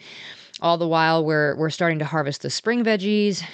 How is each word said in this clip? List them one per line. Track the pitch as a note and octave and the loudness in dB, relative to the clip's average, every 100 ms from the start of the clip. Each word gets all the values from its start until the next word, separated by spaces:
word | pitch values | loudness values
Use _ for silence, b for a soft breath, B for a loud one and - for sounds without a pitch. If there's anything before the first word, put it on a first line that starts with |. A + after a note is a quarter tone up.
| B B B B B B | B B B B B B
all | E3 E3+ | 0 0
the | E3 | 2
while, | E3 D#3+ E3 | 2 4 2
we're, | D#3 D#3 D3 - | 2 2 2 0
we're | D#3 | -2
starting | - E3+ D#3 | 0 0 0
to | |
harvest | D3 D#3 C#3+ C#3 | -2 -2 -2 -4
the | C3+ | -6
spring | - - A#3+ | -4 -2 0
veggies, | A3+ G#3+ F#3+ G#3 G#3 F#3 F3 | 2 0 2 2 2 0 -6